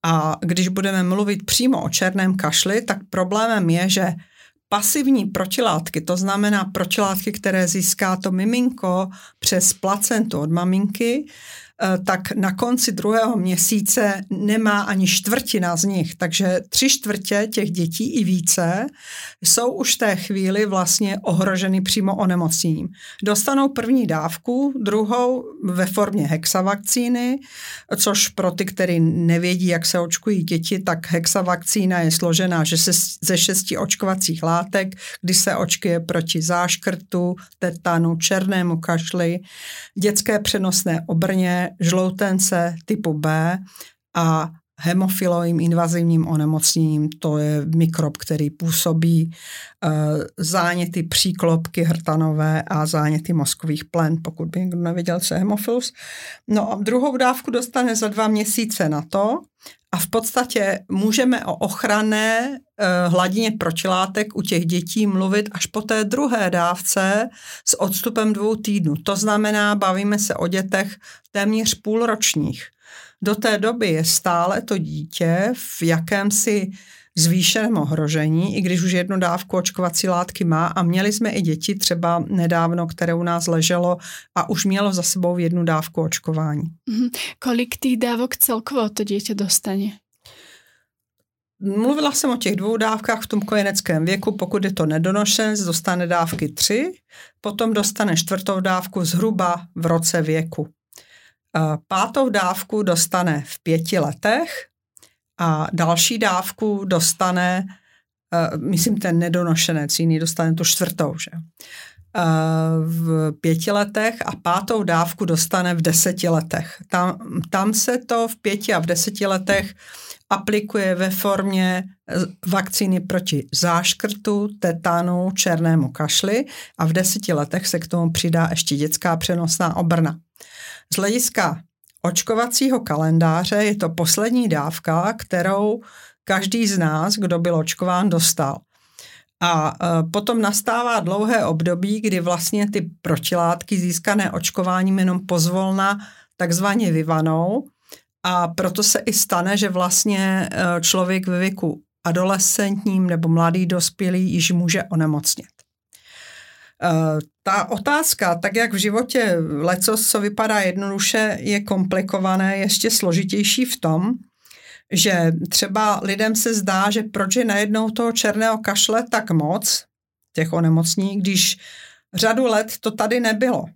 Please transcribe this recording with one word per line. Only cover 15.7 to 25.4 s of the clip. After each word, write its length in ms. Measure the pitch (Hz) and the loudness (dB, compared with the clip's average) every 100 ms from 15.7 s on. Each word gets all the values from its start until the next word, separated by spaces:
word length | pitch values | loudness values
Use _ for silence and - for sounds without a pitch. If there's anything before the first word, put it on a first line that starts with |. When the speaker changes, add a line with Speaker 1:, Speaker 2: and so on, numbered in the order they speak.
| 170 | 0
Speaker 1:
z 80 | |
nich. 300 | 196 190 170 | 0 0 -4
Takže 460 | - 175 165 196 180 185 | -4 -4 0 0 0 0
tři 200 | - 269 | 0 2
čtvrtě 600 | 269 208 202 - 202 214 | 0 -2 -6 -2 -2 0
těch 180 | 214 180 | -2 -2
dětí 440 | 175 165 165 233 | -2 -2 -2 -2
i 100 | 320 | 0
více 640 | 196 185 165 - 170 185 269 - - - - - | 2 0 0 0 0 0 -4 -8 -18 -16 -16 -4
jsou 280 | - - 240 | 0 2 2
už 220 | - 254 | 0 -2
v 40 | - | 0
té 180 | 220 190 | 0 0
chvíli 500 | - 196 190 196 214 | -2 -2 0 0 0
vlastně 520 | 190 180 - 202 196 | 0 0 0 0 -2
ohroženy 580 | 190 170 190 185 190 190 | 0 2 2 0 0 0
přímo 360 | 190 - 190 190 | 0 0 0 0
onemocněním. 720 | 190 180 165 165 175 156 175 - - - | 0 2 0 0 0 -2 -4 -10 -20 -6
Dostanou 460 | 208 208 208 277 277 | -2 0 2 2 2
první 380 | 277 226 262 226 | 0 0 2 2
dávku, 680 | 160 160 - - 247 277 269 | -2 -2 -6 -4 -2 0 -2
druhou 640 | 208 208 214 240 247 254 | -2 0 0 2 2 0